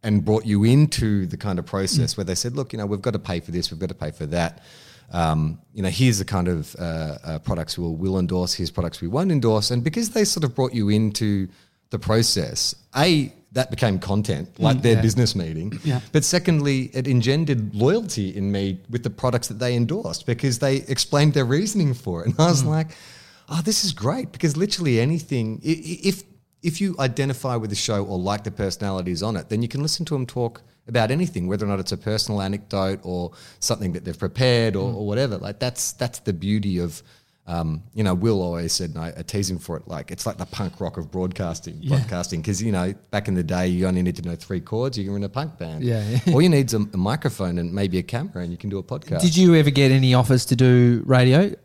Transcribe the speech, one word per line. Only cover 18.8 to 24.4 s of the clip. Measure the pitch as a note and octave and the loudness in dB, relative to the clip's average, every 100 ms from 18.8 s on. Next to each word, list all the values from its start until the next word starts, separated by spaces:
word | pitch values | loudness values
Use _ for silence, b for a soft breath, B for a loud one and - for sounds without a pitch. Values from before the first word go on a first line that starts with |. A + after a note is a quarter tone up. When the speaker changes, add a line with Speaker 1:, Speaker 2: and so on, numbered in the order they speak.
| - | -6
Speaker 1:
with | A#2+ | -6
the | A2 | -6
products | - B2+ A#2+ - | -4 -2 -2 -4
that | G#2+ | -6
they | B2 A#2+ | -2 0
endorsed | A#2+ G3 - - | 0 -2 -6 -6
because | - A#2 C#3 A#2+ | -4 -2 -2 0
they | C#3 C3+ - | 0 0 -2
explained | C3 - C#3+ D3+ | -4 0 4 4
their | C#3+ | 4
reasoning | B2 D3 G#3 G#3 D3 | 2 2 0 0 0
for | A#2+ F#2+ E2+ | 0 -4 -4
it. | F2 | -2
And | - | 4
I | E3+ | 4
was | C#3 | 4
Speaker 2:
Mm. | D#3 | 2
Speaker 1:
like, | D#3 D#3 B B B B B B | 0 -2 B B B B B B
"Oh, | D#3+ | -4
this | F#3 G#3+ | 0 0
is | G3 | -2
great," | - A#2 A#3 - | -2 -2 -2 -6
because | - | -2